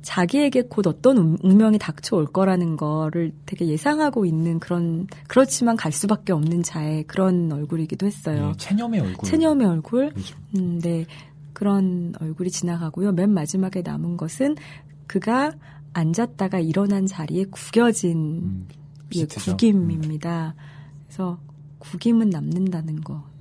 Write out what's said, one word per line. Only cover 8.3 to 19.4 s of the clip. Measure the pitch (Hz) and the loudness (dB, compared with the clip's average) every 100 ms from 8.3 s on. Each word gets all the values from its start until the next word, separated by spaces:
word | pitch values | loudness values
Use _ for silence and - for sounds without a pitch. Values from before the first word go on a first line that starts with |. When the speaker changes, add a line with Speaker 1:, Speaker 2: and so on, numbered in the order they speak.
| 151 120 | -2 -2
Speaker 2:
예, | 98 | -4
체념의 | - 202 233 220 | -2 -2 0 0
얼굴. | 101 92 98 | -2 -2 0
Speaker 1:
체념의 | - 320 294 214 | 2 4 4 4
얼굴. | 165 151 240 285 | 2 0 0 0
Speaker 2:
그렇죠. | 202 190 - - 196 | -2 -10 -14 -6 -2
Speaker 1:
음, | 180 170 | -2 -2
네. | 165 165 165 - - - - | -2 -2 -4 -12 -20 -20 -20
그런 | - 202 196 190 180 175 - | -4 0 2 2 0 -6 -6
얼굴이 | 160 156 180 | -8 -4 -4
지나가고요. | - 175 170 165 151 202 | -2 -4 -2 -4 -2 0
맨 | 175 196 | 2 4
마지막에 | 196 151 190 185 185 | 2 0 -2 -2 -4
남은 | 170 147 165 175 | -6 -4 -4 -4
것은 | 160 - 277 302 - - - - - | -6 -2 -2 -2 -8 -20 -20 -20 -6
그가 | 190 214 247 294 - - - - | -4 0 0 0 -4 -18 -20 -8
앉았다가 | - 160 170 240 - 190 185 | -2 0 0 -2 -2 -2 0
일어난 | 165 185 202 196 190 | 0 2 2 2 0
자리에 | 190 151 165 196 | -4 -4 -2 -4
구겨진, | - - 226 240 226 180 165 | -6 0 4 4 2 0 0
Speaker 2:
음, | 156 165 180 95 - - - - - 175 | -2 -4 -4 -6 -10 -18 -20 -20 -8 -4
Speaker 1:
예, | |
Speaker 2:
시트죠. | 156 - | -4 -4